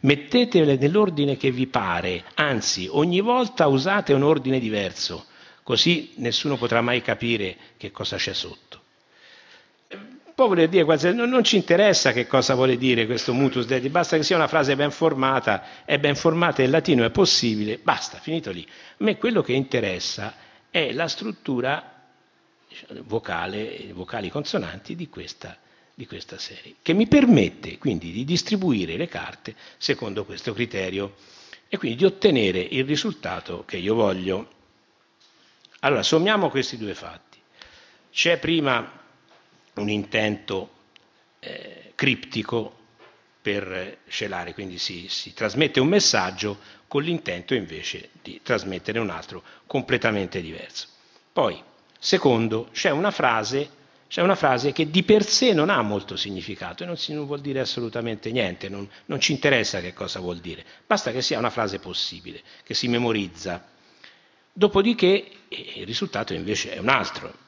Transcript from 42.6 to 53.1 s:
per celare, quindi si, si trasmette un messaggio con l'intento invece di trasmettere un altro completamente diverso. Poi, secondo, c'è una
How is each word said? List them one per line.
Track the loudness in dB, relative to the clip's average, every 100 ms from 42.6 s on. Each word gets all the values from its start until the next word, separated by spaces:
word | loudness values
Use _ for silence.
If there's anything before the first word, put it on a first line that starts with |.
| -4 -14 _ _ -20 _ _ _
per | -4 -4 -4 -8 -10 -14 _
celare, | -8 -8 -8 -10
quindi | -12 -12 -8
si, | -8 -10 -10
si | -10 -10
trasmette | -6 -4 0 2 4
un | 4
messaggio | 4 2 2 -2 -4 -6 -8 -16 -20 _
con | -4
l'intento | -2 -4 -6 -8 -2
invece | -4 -4 -10 -10 -10 -14 _
di | -20 -18
trasmettere | -4 -4 -2 -8 -6 -4
un | -4
altro | -8 -12 -18 -18 -20 _
completamente | -6 -2 0 0 -2 -4 -6
diverso. | -10 -12 -14 -14 -14 _ _ _ _
Poi, | 0 0 -2 -16 _ _ _
secondo, | 0 2 4 4 2 -2 -4
c'è | -2 0
una | 2 0